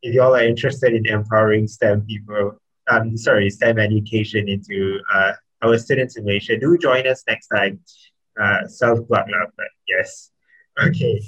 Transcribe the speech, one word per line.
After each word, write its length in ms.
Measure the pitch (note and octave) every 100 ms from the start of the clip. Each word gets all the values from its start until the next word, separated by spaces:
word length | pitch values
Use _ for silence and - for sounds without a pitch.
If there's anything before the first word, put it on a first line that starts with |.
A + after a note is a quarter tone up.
if 120 | B2
y'all 220 | A#2+ B2+ B2+
are 80 |
interested 480 | A#2 A2+ C3+ B2 B2+
in 140 | A2+ A2
empowering 600 | G#2+ G#2+ A2 A2 G#2+ G#2+
stem 360 | - A2 G#2
people, 540 | G#2 G#2 G2+ G#2 G2+ - _ _ -
um, 280 | A#2 A2+ A2+
sorry, 340 | D3+ A#2 G2
stem 300 | G2 A#2 A2+
education 680 | G#2 G#2+ G#2+ A2 G#2+ A2 G2
into, 520 | G2 - G2 G2 G2 -
uh, 200 | G2 G2 - _ _
our 140 | A#2 A2+
students 400 | A2+ C3 B2+ -
in 80 |
Malaysia, 340 | G#2 G2+ - A2
do 200 | C3+ F3
join 280 | D#3+ B2+ C3
us 180 | B2+ -
next 220 | A2 _
time. 320 | G#2+ G2+ G2 _ - - _ _ -
Uh, 260 | G2+ G2 F#2+
self-plug 600 | - A#2+ A#2 A2+ A2 G#2
lah, 180 | F#2 F2+ -
but 100 | - _ -
yes. 440 | F#2 F#2 - - _ _ _ _ -
Okay. 380 | - - A#2+ G#2